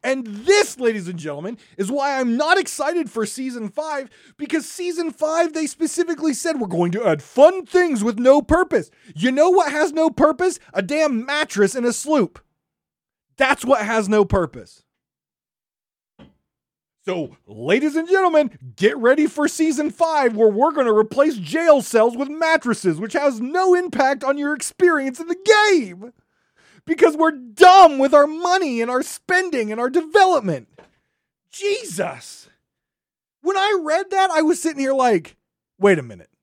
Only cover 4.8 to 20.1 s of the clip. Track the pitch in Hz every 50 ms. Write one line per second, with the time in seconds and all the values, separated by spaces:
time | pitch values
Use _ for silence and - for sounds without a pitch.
4.8 | 349 349 339 330 339 320 240 _ 311 302 311 330 339 330 302 320 311 285 - _
5.8 | 330 302 - - 349 339 339 294 302 320 269 - - 339 320 277 240 190 170 170
6.8 | 175 175 170 208 240 196 160 143 - - - 240 277 320 381 381 330 - - 359
7.8 | 359 339 285 220 202 233 226 208 240 254 269 294 - - 311 339 370 359 - 226
8.8 | 156 - _ _ _ - 156 147 170 254 262 277 302 359 359 392 349 294 277 294
9.8 | 311 339 285 320 320 320 - - - 302 311 247 359 370 - - _ _ - 190
10.8 | 196 175 285 311 320 302 262 220 240 269 285 294 302 302 - 196 208 190 - 269
11.8 | 233 240 226 - - 285 311 294 208 - _ - _ _ _ _ _ _ _ _
12.8 | _ _ _ _ _ _ _ _ _ _ _ _ 269 262 277 - - 247 277 226
13.8 | 208 202 233 226 214 190 214 214 202 196 - 196 170 151 - 123 104 _ _ _
14.8 | _ _ _ _ _ _ _ _ _ _ _ _ _ _ _ _ _ _ _ _
15.8 | _ _ _ _ _ _ _ _ - - _ _ _ _ _ _ _ _ _ _
16.8 | _ _ _ _ _ 196 185 175 156 123 - _ _ _ 104 107 120 143 190 254
17.8 | 285 311 277 320 330 339 370 392 381 359 320 302 302 240 - - 131 131 110 -
18.8 | 185 214 285 285 226 240 269 302 302 285 - - 294 311 - - 320 320 294 247
19.8 | 302 302 - _ 339 330